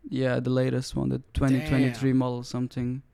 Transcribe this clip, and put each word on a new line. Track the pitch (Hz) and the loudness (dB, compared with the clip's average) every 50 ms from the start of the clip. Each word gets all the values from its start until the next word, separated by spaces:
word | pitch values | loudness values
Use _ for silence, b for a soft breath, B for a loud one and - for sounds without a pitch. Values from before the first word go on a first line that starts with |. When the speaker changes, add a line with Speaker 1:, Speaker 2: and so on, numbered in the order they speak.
| - | -8
Speaker 1:
Yeah, | - - 127 131 127 123 123 | -6 -2 0 0 2 0 0
the | 123 127 | 0 0
latest | 127 127 127 131 127 127 131 - - | 2 2 2 2 0 -2 -4 -4 -4
one, | 139 131 131 | -2 -2 0
the | 131 127 - _ _ | -2 -2 -6 _ _
twenty | - 139 135 131 131 131 | 0 2 2 2 2 2
twenty-three | - 143 131 131 131 120 - 135 135 | 0 2 2 2 2 0 0 0 2
Speaker 2:
Damn. | 131 131 | 2 2
Speaker 1:
model | 127 127 123 123 127 | 2 0 -2 -6 -8
something. | - - 127 127 123 - 131 123 123 127 135 - _ | -6 -4 -4 -4 -4 -4 -4 -4 -4 -4 -6 -10 _